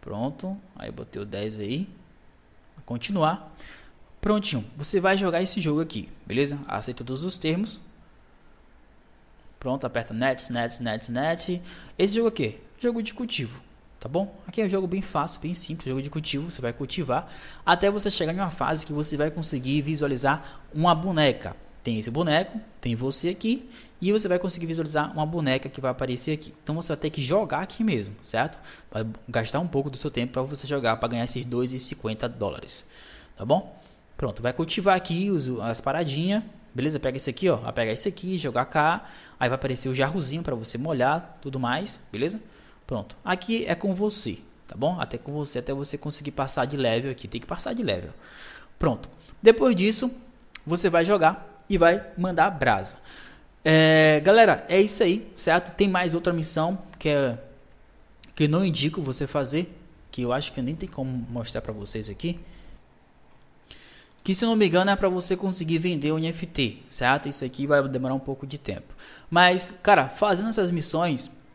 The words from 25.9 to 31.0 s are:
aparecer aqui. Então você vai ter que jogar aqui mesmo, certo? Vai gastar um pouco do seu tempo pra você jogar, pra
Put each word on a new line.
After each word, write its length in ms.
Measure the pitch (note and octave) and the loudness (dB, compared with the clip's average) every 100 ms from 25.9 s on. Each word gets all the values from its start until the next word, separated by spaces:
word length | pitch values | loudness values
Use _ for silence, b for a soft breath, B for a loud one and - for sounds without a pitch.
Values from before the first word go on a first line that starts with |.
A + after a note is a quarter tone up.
aparecer 420 | B2+ C3 B2 - | -2 -4 -2 -2
aqui. 220 | D3+ - - | -4 -6 -12
Então 140 | - D#3 | -6 -4
você 120 | F3 | -4
vai 80 | D#3+ | -2
ter 140 | D#3 | -4
que 100 | D3+ | -4
jogar 400 | C3 F#3 G3 C#3+ | 0 2 2 -4
aqui 220 | F#3+ - | -4 -2
mesmo, 320 | A3 C3+ G2+ G#2+ | 0 0 -2 -10
certo? 340 | - A2+ C#3+ - B B B | -4 -2 -2 -4 B B B
Vai 160 | G#2+ A2 G#2+ - | -6 -6 -8 -4
gastar 300 | A#2+ A2+ C#3+ | -2 0 -2
um 80 | F3 | -2
pouco 240 | C#3+ C#3 | -2 -2
do 60 | C3 | -4
seu 120 | D3+ | -4
tempo 240 | B2 B2 | -4 -4
pra 100 | C3 | -4
você 220 | C3 C#3+ | -4 -4
jogar, 320 | C3+ C#3+ A#2 | -2 0 0
pra 100 | A2 | 0